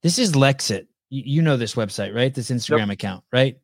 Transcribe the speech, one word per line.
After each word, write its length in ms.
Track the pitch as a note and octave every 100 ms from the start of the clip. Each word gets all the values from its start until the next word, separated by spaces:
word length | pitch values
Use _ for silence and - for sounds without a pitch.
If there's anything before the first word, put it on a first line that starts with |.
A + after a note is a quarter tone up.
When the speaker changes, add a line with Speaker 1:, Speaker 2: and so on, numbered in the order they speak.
Speaker 1:
This 160 | E3+ F3
is 140 | A3+
Lexit. 560 | C#3+ C3+ C3+ - G#2 - _ _
Y-, 120 | C3+
you 160 | C3+ D3
know 160 | D#3+ C3
this 180 | A2+
website, 400 | B2 G#2+ - F#2+
right? 180 | A2 B2+
This 180 | C3 A2
Instagram 360 | B2 - D3 G#2
Speaker 2:
Yep. 40 |
Speaker 1:
account, 340 | G2 G2+ F#2 _
right? 240 | B2 C3+ B2